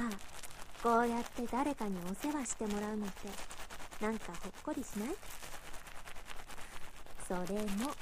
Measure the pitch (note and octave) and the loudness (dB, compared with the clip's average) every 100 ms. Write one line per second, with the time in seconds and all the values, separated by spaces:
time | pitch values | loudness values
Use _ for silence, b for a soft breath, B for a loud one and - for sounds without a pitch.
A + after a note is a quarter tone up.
0 | A#3 G3+ - - - - - - A3+ A#3 | 2 0 -4 -4 -6 -6 -6 0 6 8
1 | A#3+ A#3 A#3 - A#3+ A#3 D4 C4+ G#3+ F#3 | 6 4 0 -2 0 2 2 2 0 0
2 | F3 G3+ C#4+ D4+ A#3+ - G#3+ G3+ G#3 G#3+ | 0 0 2 2 0 0 0 2 0 0
3 | G3+ - G3+ G3 - - - - - - | -2 -4 -4 -4 -4 -4 -4 -4 -4 0
4 | G#3+ A3 - F3 F#3 - - D#4 - G3+ | 2 2 -2 -2 -4 -4 -2 -2 -2 0
5 | A#3 F#4+ - - - - - - - - | 0 -2 -4 -6 -4 -6 -4 -6 -4 -6
6 | - - - - - - - - - - | -4 -4 -2 -2 -2 -2 -2 0 0 -2
7 | - - - F3+ F3+ G3+ G#3 G3+ C4+ - | -4 -2 2 2 2 2 4 4 2 0